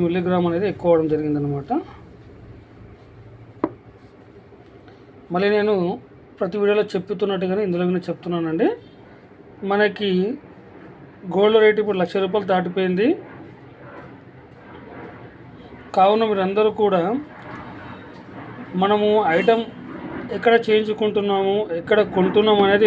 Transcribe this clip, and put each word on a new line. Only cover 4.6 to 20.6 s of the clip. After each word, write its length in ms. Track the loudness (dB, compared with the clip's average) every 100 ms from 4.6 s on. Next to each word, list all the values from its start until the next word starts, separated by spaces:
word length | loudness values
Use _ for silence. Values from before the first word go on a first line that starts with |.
| -20 -20 -20 -20 -20 -20 -6
మళ్ళీ 160 | -2 2 2
నేను 180 | 2 0 0 -4 -12 -20 -18 -8
ప్రతి 180 | -6 0
వీడియోలో 220 | 2 2 0
చెప్తున్నట్టుగానే 680 | -4 -6 -4 -2 -2 -2 -2 -2
ఇందులో 160 | 0 0
కూడా 120 | -2 -4
చెప్తున్నానండి. 600 | -8 -4 -4 -2 0 0 -2 -12 -20 -20 -20 -20 -20 -20 -10 -2
మనకి 380 | 2 2 0 0 0 0 -4 -14 -20 -20 -20 -20 -20 -20 -18 -4 2
గోల్డ్ 220 | 4 6
రేటు 160 | 4 4
ఇప్పుడు 180 | -2 -2
లక్ష 160 | -2 -2
రూపాయలు 240 | -2 -2 0
దాటిపోయింది. 540 | 0 0 -2 -2 2 2 0 -6 -18 -20 -20 -20 -20 -20 -20 -20 -20 -20 -20 -20 -20 -20 -20 -18 -18 -18 -18 -20 -20 -20 -20 -20 -20 -4 2
కావున 300 | 4 4 0
మీరందరూ 400 | 0 0 2 0 2
కూడా, 200 | 0 2 0 -4 -8 -18 -16 -16 -16 -16 -18 -18 -20 -20 -20 -18 -16 -16 -8 -2
మనము 280 | 0 2 4 2 2 2
ఐటమ్ 240 | 2 2 0 -12 -16 -14 -12 -12 -8 -2
ఎక్కడ 180 | 4 4